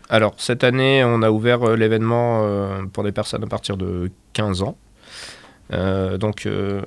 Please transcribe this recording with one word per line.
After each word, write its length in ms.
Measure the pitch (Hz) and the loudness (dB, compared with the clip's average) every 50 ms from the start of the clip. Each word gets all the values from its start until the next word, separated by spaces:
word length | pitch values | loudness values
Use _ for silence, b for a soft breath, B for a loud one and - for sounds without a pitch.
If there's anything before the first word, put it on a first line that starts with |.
| - - | -6 0
alors 240 | 117 110 104 101 - - | 2 2 2 2 0 -4
cette 280 | - - 123 123 - | -4 -2 -2 2 2
année 360 | 127 123 131 131 135 135 135 127 | 2 2 4 2 4 4 4 4
on 160 | 120 117 113 | 4 4 4
a 100 | 110 110 | 4 4
ouvert, 320 | 110 107 110 120 120 120 123 | 2 2 2 2 2 4 4
euh, 120 | 110 113 113 | 2 2 4
l'événement, 640 | 110 110 110 110 113 113 117 120 120 120 117 110 107 | 4 2 2 2 2 2 2 2 2 2 2 2 0
euh, 400 | 104 101 101 101 98 98 98 95 95 | 0 0 -2 -2 -4 -4 -6 -8 -8
pour 100 | - - 104 | -6 -4 -4
les 100 | 104 98 | -4 -2
personnes 280 | - 104 - - 107 104 | -4 -6 -4 -6 -6 -6
à 40 | - | -6
partir 300 | - 107 - - 101 95 | -6 -6 -6 -6 -6 -4
de 340 | 92 92 90 90 90 95 - _ _ _ - | -4 -4 -4 -4 -4 -6 -8 _ _ _ -6
quinze 280 | - 107 104 95 90 98 | -4 -2 -2 -2 -2 -4
ans. 120 | 123 - - _ _ _ B B B B B B B B B B B B B B - | -4 -6 -10 _ _ _ B B B B B B B B B B B B B B -6
Euh, 460 | - 92 90 95 95 98 95 92 92 95 | -4 -2 0 0 0 0 0 -2 -2 -2
donc, 280 | 107 107 101 - - | -2 -4 -4 -4 -6
euh, 360 | 104 104 98 98 98 101 98 98 | -6 -4 -4 -4 -4 -4 -6 -6